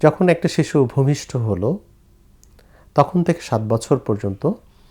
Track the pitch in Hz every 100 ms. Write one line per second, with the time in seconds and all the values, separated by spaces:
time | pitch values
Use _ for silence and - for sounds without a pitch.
0 | 156 - 180 170 165 - 147 156 127 -
1 | 135 147 - 127 110 92 104 196 - _
2 | _ _ _ _ _ - - - - -
3 | 143 180 170 165 - 113 107 117 - 135
4 | - 104 104 98 147 233 - _ _